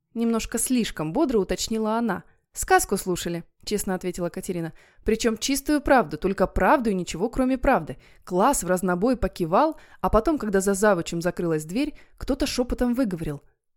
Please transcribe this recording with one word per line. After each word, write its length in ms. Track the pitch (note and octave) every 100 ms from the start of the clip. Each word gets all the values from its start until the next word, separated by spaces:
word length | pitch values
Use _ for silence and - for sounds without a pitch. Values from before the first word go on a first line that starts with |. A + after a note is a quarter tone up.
| _
немножко 440 | A3+ A#3 A3+ - A#3
слишком 540 | - B3 G#3 - D#3
бодро 260 | G3+ D#4+ A3+
уточнила 600 | F#3 F3+ - A3 A3 A3+
она. 240 | A#3 - - _ _
"Сказку 440 | - - F#4+ - G3+
слушали", 460 | - E3+ F3 E3+ - _
честно 300 | - G3+ G3+
ответила 340 | F#3 F#3 F3 F3
Катерина. 440 | F#3 - F3 E3 - _ _
Причём 320 | - A3 A#3 A3+
чистую 440 | - C4+ - D4
правду, 360 | D4 C4 D#3 D3+
только 300 | F#3 G3 F#3
правду 440 | - F#3+ D4 A3+
и 40 |
ничего, 340 | F#3+ E3+ F3+ A3+
кроме 300 | C4+ B3+ C4
правды. 380 | C#4 G#3+ D3 C3+ - -
Класс 380 | - F#3 A#3 -
в 60 | F3
разнобой 480 | F3+ F#3 F3+ A#3 B3
покивал, 600 | F#3+ - E3 G3+ D#4 D4+ - -
а 100 | F#3
потом, 280 | A3 A3+ D4+
когда 220 | G#3+ G3
за 140 | F#3+
завучем 460 | F#3+ G#3+ F3+ E3 E3+
закрылась 440 | E3+ E3+ F3 D#3
дверь, 300 | D#3 G#3 D4 - - -
кто-то 280 | - C4 C#4+
шёпотом 480 | - B3 A#3 B3
выговорил: 480 | A#3+ A#3 F3 D#3 C#3+ - _ _